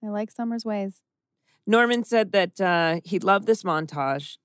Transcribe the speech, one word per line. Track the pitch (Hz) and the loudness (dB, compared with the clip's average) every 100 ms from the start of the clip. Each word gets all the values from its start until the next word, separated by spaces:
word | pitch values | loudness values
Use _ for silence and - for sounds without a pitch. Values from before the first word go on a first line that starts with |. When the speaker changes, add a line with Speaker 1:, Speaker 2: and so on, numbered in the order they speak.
Speaker 1:
I | 214 | -8
like | 208 214 | -6 -6
Summer's | - 233 233 226 | -6 -6 -6 -4
ways. | 208 196 - _ _ _ _ _ _ - | -4 -6 -10 _ _ _ _ _ _ 2
Speaker 2:
Norman | 226 240 240 | 4 4 2
said | 233 233 202 | 2 0 2
that, | 196 180 - | 2 0 0
uh, | 190 170 165 170 170 | 0 2 2 -2 -4
he | 185 | -2
loved | - 196 208 | 2 2 2
this | 220 | 0
montage | 185 156 160 151 135 139 143 - | 0 -2 -4 -4 -2 -4 -8 -6